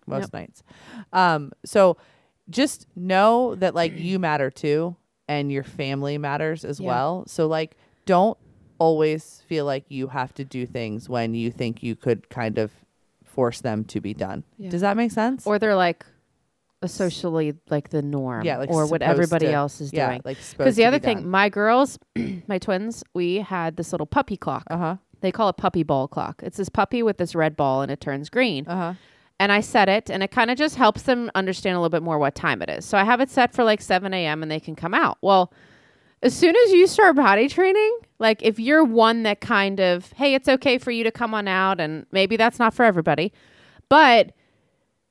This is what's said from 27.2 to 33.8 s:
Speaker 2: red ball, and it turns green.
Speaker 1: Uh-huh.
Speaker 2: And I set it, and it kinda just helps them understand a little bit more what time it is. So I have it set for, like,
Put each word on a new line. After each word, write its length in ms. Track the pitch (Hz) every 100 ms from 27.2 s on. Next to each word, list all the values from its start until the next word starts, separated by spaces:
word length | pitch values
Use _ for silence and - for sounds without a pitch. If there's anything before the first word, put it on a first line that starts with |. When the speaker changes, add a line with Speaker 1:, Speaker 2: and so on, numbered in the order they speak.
| 170
Speaker 2:
red 220 | 165 156 151
ball, 240 | 139 131
and 100 | 139
it 120 | 139
turns 260 | - 139 151
green. 400 | 240 254 143 160
Speaker 1:
Uh-huh. 240 | 180 170 185 _ _ _ -
Speaker 2:
And 120 | 202
I 80 | 202
set 280 | 214 233 196
it, 220 | 202 -
and 120 | 190
it 80 | 190
kinda 240 | - 226
just 220 | 254 302 -
helps 240 | 226 -
them 280 | - 247 233
understand 420 | - 190 185 196 180
a 40 |
little 80 | 170
bit 120 | 160
more 160 | 165 156
what 160 | 143
time 260 | - 165 113
it 80 | 80
is. 160 | 76
So 140 | 170 202
I 60 |
have 180 | 202 240
it 80 | 262
set 240 | - 247
for, 100 | -
like, 160 | 226 214